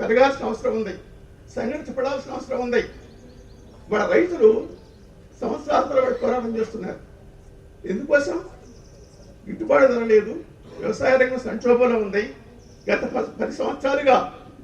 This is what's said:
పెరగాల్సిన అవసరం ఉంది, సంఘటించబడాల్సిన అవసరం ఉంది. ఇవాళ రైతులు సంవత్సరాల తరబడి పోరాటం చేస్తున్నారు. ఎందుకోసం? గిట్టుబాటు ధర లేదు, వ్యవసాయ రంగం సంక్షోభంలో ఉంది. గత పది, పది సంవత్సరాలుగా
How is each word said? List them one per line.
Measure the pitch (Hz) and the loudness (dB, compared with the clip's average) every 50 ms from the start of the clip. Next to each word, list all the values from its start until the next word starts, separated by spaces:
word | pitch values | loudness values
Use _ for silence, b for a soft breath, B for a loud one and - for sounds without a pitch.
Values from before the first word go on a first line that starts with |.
పెరగాల్సిన | - 196 220 254 269 277 269 - 240 220 | -2 0 4 4 4 4 2 -2 -6 -6
అవసరం | 220 - - 247 214 220 | -6 -4 -4 -4 -2 -2
ఉంది, | 214 190 175 - - - - - - - - - - - - | -4 -6 -8 -12 -16 -20 -20 -20 -20 -20 -20 -20 -20 -12 -8
సంఘటించబడాల్సిన | 247 226 233 294 302 294 - - 262 254 269 277 247 - - 247 | -6 -6 -4 -6 -6 -8 -10 -6 -4 -4 -2 -4 -4 -8 -10 -12
అవసరం | - - - 262 247 247 | -12 -8 -6 -6 -4 -2
ఉంది. | 247 240 220 - - - - - - - - - - - - - - - - - - - - - - | 0 0 0 0 -2 -6 -18 -20 -20 -20 -20 -20 -20 -20 -20 -20 -20 -20 -20 -20 -20 -20 -20 -8 -2
ఇవాళ | 196 208 185 175 180 | -2 0 2 2 4
రైతులు | 339 349 - 349 - 226 220 226 240 294 - - - - - - - - - - - - - - - - | 2 2 2 2 4 6 6 6 4 0 -8 -12 -18 -20 -20 -20 -20 -20 -20 -20 -20 -20 -20 -14 -8 -6
సంవత్సరాల | - - 294 - 285 294 - - - | -6 -6 -6 -4 0 0 0 0 2
తరబడి | 277 262 262 254 233 - - | 0 0 2 0 0 -2 0
పోరాటం | 233 247 247 226 226 226 220 | -2 0 -2 -2 -4 -4 -4
చేస్తున్నారు. | 220 - - - 180 - - - - - - - - - - - - - - - - - - - - - | -4 -4 -6 -8 -10 -10 -10 -12 -16 -20 -20 -20 -20 -20 -20 -20 -20 -20 -20 -20 -20 -20 -20 -12 -8 -6
ఎందుకోసం? | 185 233 277 - 294 - - 359 349 - - - - - - - - - - - - - - - - - - - - - - | -6 -6 -2 2 2 2 2 0 -4 -6 -8 -12 -16 -20 -20 -20 -20 -20 -20 -20 -20 -20 -20 -20 -20 -20 -20 -20 -20 -18 -14
గిట్టుబాటు | - - - 330 - 277 285 269 262 | -12 -10 -6 0 2 4 6 6 6
ధర | 240 233 226 226 226 | 4 2 2 4 4
లేదు, | 214 185 214 247 339 - - - - - - - - | 4 4 2 -4 -10 -12 -16 -20 -20 -20 -20 -14 -8
వ్యవసాయ | - 214 - - 269 262 262 262 | -6 -4 -4 0 2 4 4 4
రంగం | 254 254 262 240 226 | 4 2 0 -4 -6
సంక్షోభంలో | 220 202 226 - 240 240 240 254 233 233 220 214 | -6 -6 0 2 4 4 6 4 4 2 2 0
ఉంది. | 196 190 208 226 277 - - - - - - - - - - - 202 | -2 -2 -2 -2 -4 -6 -16 -20 -20 -20 -20 -20 -20 -20 -10 -4 -2
గత | 202 - - - - | -2 0 -2 -2 -4
పది, | 240 220 - - - | -4 -4 -6 -6 -6
పది | 226 - - - | -6 -6 -4 -4
సంవత్సరాలుగా | - - - - - 269 277 285 285 269 247 190 - - - - - - - - | -4 -4 -4 -4 -2 -2 -2 0 4 4 4 4 2 0 -8 -14 -20 -20 -20 -20